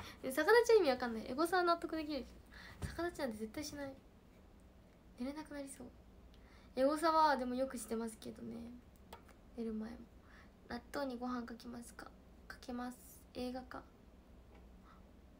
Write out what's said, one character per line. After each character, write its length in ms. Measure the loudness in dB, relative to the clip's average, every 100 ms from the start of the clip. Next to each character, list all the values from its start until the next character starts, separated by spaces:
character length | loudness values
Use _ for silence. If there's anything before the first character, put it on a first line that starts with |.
| -14
<laughs> 160 | -10
え、 80 | -4
逆 200 | 0 6
立 160 | 8 10
ち 20 |
は 40 | 8
意 40 |
味 80 | 8
わ 60 | 4
か 100 | 0
ん 60 |
な 60 | -4
い。 100 | -4
エ 40 |
ゴ 120 | 0 2
サ 120 | 4
は 60 |
納 140 | 4 2
得 180 | 0 -4
で 100 | -4
き 100 | -4
る 40 |
け 60 | -6
ど。 120 | -14 -20 -18 -18 -10 -8
逆 160 | -4
立 140 | -4 -2
ち 20 |
な 80 | -4
ん 40 |
て 60 | -4
絶 160 | -8
対 120 | -6 -8
し 100 | -8
な 100 | -8
い。 60 | -10 -18 -20 -20 -20 -20 -20 -20 -20 -20 -20 -20 -8
寝 60 | -6
れ 80 |
な 100 | -6
く 100 | -10
な 80 | -10
り 60 | -10
そ 160 | -12
う。 40 | -16 -18 -20 -20 -20 -20 -20 -20 -8 2
エ 80 |
ゴ 120 | 4 6
サ 160 | 6
は 240 | 8 8 6
で 80 |
も 120 | 2 0
よ 100 | -2
く 80 | -2
し 100 | -4
て 80 | -4
ま 120 | -4
す 100 | -6
け 120 | -12
ど 120 | -10
ね。 120 | -10 -10 -12 -14 -18 -20 -20 -20 -20 -20 -16 -8
寝 60 |
る 100 | -6
前 160 | -4 -6
も。 80 | -10 -16 -20 -20 -20 -20 -20 -10
納 100 | -10 -6
豆 140 | -4 -4
に 100 | -4
ご 100 | -4
飯 160 | -4
か 120 | -6 -10
け 120 | -12
ま 160 | -12
す 100 | -14 -16
か？ 140 | -18 -18 -20 -20 -18
か 100 | -16
け 120 | -8
ま 180 | -6 -6
す。 60 | -10 -16 -20 -14
映 180 | -8 -6
画 80 | -6
化。 200 | -10 -12 -14 -20 -20 -20 -20 -20 -20 -20 -20 -20 -20 -20 -20 -20 -20